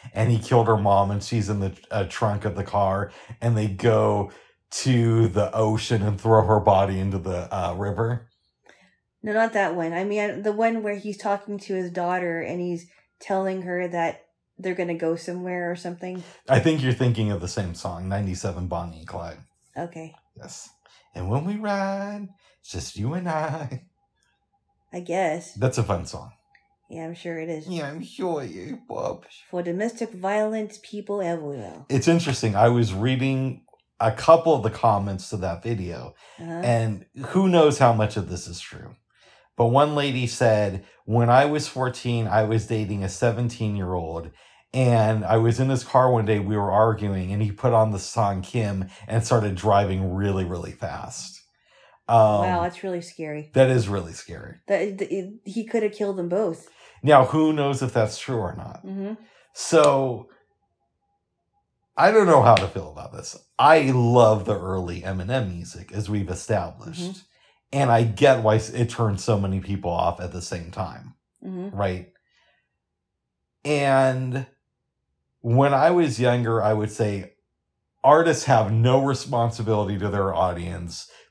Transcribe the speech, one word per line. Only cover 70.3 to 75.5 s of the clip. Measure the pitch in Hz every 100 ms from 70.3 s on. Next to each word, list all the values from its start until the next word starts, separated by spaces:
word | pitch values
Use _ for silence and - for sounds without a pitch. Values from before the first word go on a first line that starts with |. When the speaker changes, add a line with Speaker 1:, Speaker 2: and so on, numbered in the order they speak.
Speaker 1:
the | 87
same | 85 90 82
time. | 95 90 - - - _ _
Speaker 2:
Mm-hmm. | 95 92 - 98
Speaker 1:
Right? | 98 90 90 _ _ _ _ _ _ _ _ _ _ _ _ _ _ _
And | 139 147 139 135 131 131 127 127 131 _ _ _ _ _ _ _ _ _
when | 120